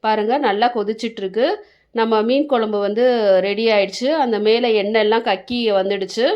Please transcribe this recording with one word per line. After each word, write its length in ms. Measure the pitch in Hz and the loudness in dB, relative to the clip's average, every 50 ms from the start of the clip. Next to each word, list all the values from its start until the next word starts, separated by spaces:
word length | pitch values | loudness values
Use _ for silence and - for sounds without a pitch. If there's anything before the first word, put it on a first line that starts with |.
| - | 0
பாருங்க, 340 | 214 214 214 208 214 240 285 | -2 -2 0 0 0 0 0
நல்லா 300 | 294 226 202 208 233 240 | 0 0 0 2 0 0
கொதிச்சிட்டு 500 | 240 233 208 202 220 214 - 226 226 - | 0 -2 -4 -4 -4 -4 -6 -8 -8 -6
இருக்கு. 300 | 196 190 180 214 247 320 403 415 - _ _ _ _ _ | -8 -6 -2 0 0 0 0 -4 -8 _ _ _ _ _
நம்ம 300 | _ 233 226 220 226 214 | _ -2 0 2 2 0
மீன் 240 | 214 233 254 277 294 | 2 2 2 0 2
குழம்பு 340 | 294 277 240 226 214 208 202 | 2 0 0 0 0 -2 -2
வந்து 240 | 202 196 208 220 240 254 247 233 214 202 190 185 | -2 -2 0 0 2 2 2 2 2 4 4 4
ரெடி 280 | 185 196 202 202 226 226 | 2 0 -2 0 0 2
ஆயிடுச்சு. 380 | 220 - - - - - 247 262 | 2 2 0 0 -4 -4 -2 -2
அந்த 280 | 311 320 277 247 226 208 | 0 0 0 0 0 0
மேல 280 | 208 214 220 233 247 240 | 2 2 2 2 2 2
எண்ணெய் 320 | 220 214 190 202 220 226 | 0 0 0 0 0 0
எல்லாம் 220 | 214 208 220 233 233 | 2 2 2 0 0
கக்கி 480 | 240 196 185 - - 240 240 240 220 | 0 -4 -4 -4 -8 -6 -2 0 0
வந்துடுச்சு. 540 | 202 190 190 196 202 196 190 190 - 226 233 294 415 | 0 0 0 0 -2 -4 -4 -8 -4 -2 0 0 0